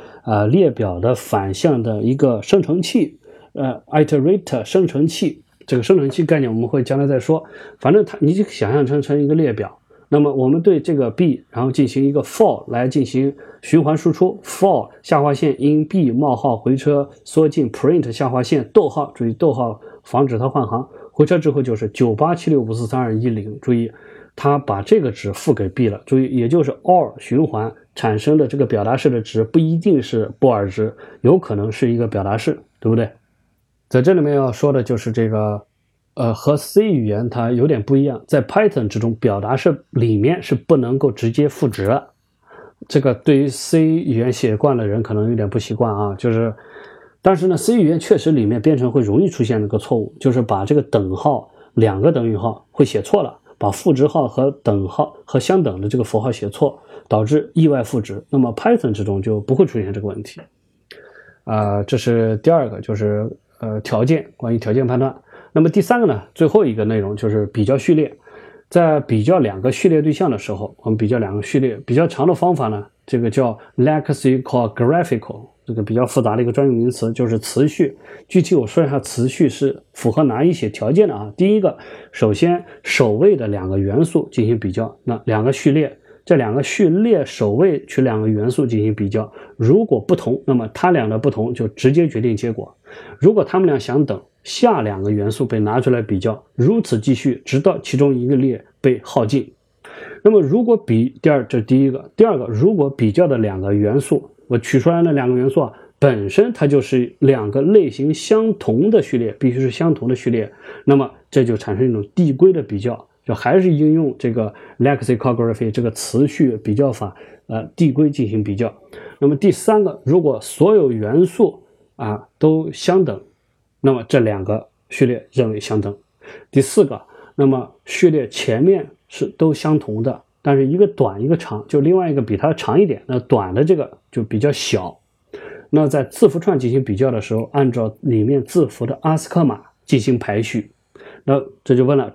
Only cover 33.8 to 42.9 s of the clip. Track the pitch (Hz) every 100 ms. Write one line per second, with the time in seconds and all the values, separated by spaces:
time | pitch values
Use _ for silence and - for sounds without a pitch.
33.8 | _ 127 135 185 147 143 131 113 147 135
34.8 | 110 117 123 117 113 110 107 104 - _
35.8 | _ _ _ - 120 110 - 147 - 196
36.8 | 220 151 110 104 117 123 117 123 143 127
37.8 | 104 135 139 127 - 147 - - 214 143
38.8 | 107 107 117 110 120 101 107 131 180 143
39.8 | - 131 117 107 117 180 - 131 - 151
40.8 | 120 135 139 104 117 120 147 - 135 101
41.8 | 98 131 - _ _ _ _ - - _
42.8 | -